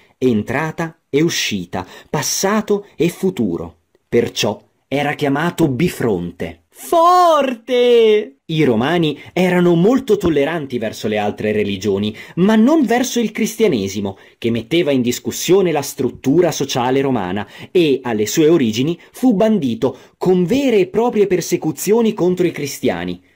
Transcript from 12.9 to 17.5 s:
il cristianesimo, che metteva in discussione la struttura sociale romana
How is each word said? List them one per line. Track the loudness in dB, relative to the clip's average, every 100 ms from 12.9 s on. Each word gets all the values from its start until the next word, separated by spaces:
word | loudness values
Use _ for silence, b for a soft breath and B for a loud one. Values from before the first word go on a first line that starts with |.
| 0 0 -2
il | -4
cristianesimo, | -4 -4 0 0 0 -4 -6 -8 -10 b b
che | -4
metteva | -2 -2 0 2
in | 0
discussione | 0 -4 -6 -6 2 2 2
la | -2
struttura | -4 -4 -4 -2 0 2 2
sociale | 0 -4 -2 0 0
romana | 0 -2 -2 -6 -8